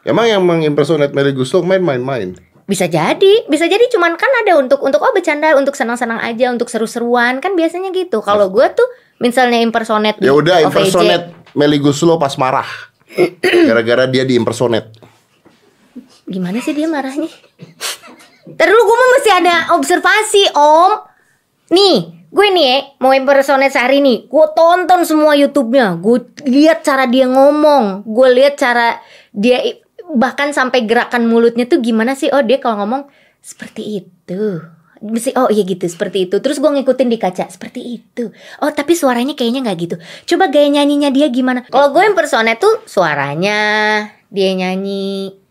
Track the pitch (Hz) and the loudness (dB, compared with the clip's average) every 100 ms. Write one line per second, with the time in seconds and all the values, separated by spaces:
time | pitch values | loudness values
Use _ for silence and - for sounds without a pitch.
0 | - 160 233 202 180 165 151 147 147 156 | -2 0 2 2 2 0 0 0 0 0
1 | 143 143 139 135 127 185 175 190 175 127 | 0 0 -2 -2 -2 -2 0 0 0 -2
2 | 131 131 92 90 _ _ - 196 180 165 | -4 -6 -8 -12 _ _ -8 -4 -2 -2
3 | 196 320 392 440 - 294 339 403 494 415 | -2 2 4 2 0 -2 0 2 0 2
4 | 339 339 480 508 427 320 254 277 269 294 | 0 0 -2 0 2 2 2 0 0 0
5 | 508 403 330 294 311 277 277 - 233 240 | 0 0 -2 -2 2 2 0 -4 -6 -4
6 | 233 226 233 226 247 240 226 220 220 240 | -6 -6 -6 -2 -2 -2 -4 -4 -6 -6
7 | 240 240 240 262 370 370 320 349 381 370 | -2 0 0 -2 -4 -2 -2 -4 -6 -6
8 | 359 220 202 208 196 196 330 - 494 - | -4 -4 0 0 2 2 0 2 -2 -4
9 | _ - 240 254 247 233 233 226 220 214 | _ -4 -2 0 2 2 0 -2 -2 -2
10 | 214 208 190 143 156 180 160 151 196 185 | -2 0 2 4 4 2 2 2 0 2
11 | 208 170 170 - - - 147 147 143 139 | 2 0 -4 -18 -10 -2 0 2 0 0
12 | 170 165 139 - 131 135 - - - _ | 0 2 -2 -2 -2 -2 -6 -14 -20 _
13 | _ - 349 - 359 349 311 117 113 120 | _ -2 -2 -2 0 2 2 2 2 0
14 | 131 127 131 120 113 113 123 110 - - | 0 0 0 0 0 -2 -2 -2 -6 -20
15 | - _ _ _ _ _ _ _ _ 254 | -20 _ _ _ _ _ _ _ _ -20
16 | - _ - 190 180 220 311 294 320 302 | -20 _ -12 -8 -6 -6 -6 -4 -4 -4
17 | 269 277 330 - _ _ - - - - | -6 -8 -8 -12 _ _ -20 -14 -12 -12
18 | - - - _ - - 339 440 415 466 | -18 -20 -20 _ -14 -2 2 4 4 4
19 | 508 508 440 370 349 339 330 339 269 359 | 4 4 2 2 2 0 0 -2 0 0
20 | 359 415 427 403 392 294 294 311 381 427 | 0 0 0 0 2 2 4 6 4 0
21 | - _ _ _ _ _ - 359 403 247 | -8 _ _ _ _ _ -2 2 4 2
22 | 165 - _ 262 403 370 269 262 262 - | -2 -14 _ 0 2 2 2 0 -4 -2
23 | 254 269 269 269 269 269 269 269 247 277 | 2 2 2 2 2 2 2 0 0 2
24 | 277 214 - 285 311 - 330 359 339 359 | 2 0 0 0 2 4 4 4 2 2
25 | 330 311 302 294 277 285 226 269 214 165 | 2 2 2 4 2 0 0 2 0 0
26 | 196 240 240 - 285 269 311 320 311 269 | 0 0 -2 -10 -2 2 4 2 0 0
27 | 254 254 254 262 277 294 302 285 208 196 | 2 2 2 4 4 4 4 4 2 -4
28 | 220 220 262 247 277 285 262 240 233 - | -6 2 4 4 2 2 0 0 0 -2
29 | - - _ 202 233 247 - - _ - | -12 -20 _ -4 0 0 -2 -8 _ -20
30 | 359 277 247 247 285 285 254 254 214 233 | -6 -2 -2 -2 -4 -2 -2 -2 0 -2
31 | - 247 233 233 233 233 240 339 233 220 | 0 -2 0 2 2 0 0 0 0 0
32 | 226 269 311 269 226 269 254 208 202 269 | -2 -2 -2 0 0 0 -2 -4 -4 -6
33 | 277 _ _ _ - - 233 - 220 208 | -8 _ _ _ -20 -20 -18 -14 -10 -10
34 | - _ - 185 214 170 165 _ _ - | -12 _ -12 -6 -6 -6 -12 _ _ -18
35 | 208 226 254 247 247 214 190 180 170 - | -8 -6 -2 0 0 0 -2 -4 -6 -6
36 | 190 190 185 202 262 285 294 285 262 254 | -6 -4 -2 -2 -2 -2 0 0 -2 -2
37 | 247 226 185 185 - - 220 247 247 233 | -2 -2 -4 -6 -10 -12 -16 -14 -14 -14
38 | _ - 226 - - - 294 294 285 339 | _ -12 -12 -12 -20 -6 -6 -4 -2 0
39 | 269 240 262 294 233 262 240 175 170 180 | 0 0 -4 -4 -4 -2 -4 -6 -6 -10
40 | - - - 349 381 294 294 285 285 285 | -14 -14 -4 0 2 2 2 2 2 0
41 | 285 262 302 240 254 254 - 262 285 285 | 0 2 0 0 -2 -4 -2 2 2 4
42 | 427 359 285 240 226 233 403 440 - - | 2 0 -2 -2 -2 0 0 0 -4 -2
43 | 165 143 139 147 196 208 214 214 214 214 | 0 -2 -4 -4 -2 -2 -2 0 0 -2
44 | 214 _ _ 196 190 185 185 190 196 196 | -6 _ _ -4 -2 -2 -4 -6 -6 -8
45 | 196 196 190 190 _ | -8 -8 -10 -14 _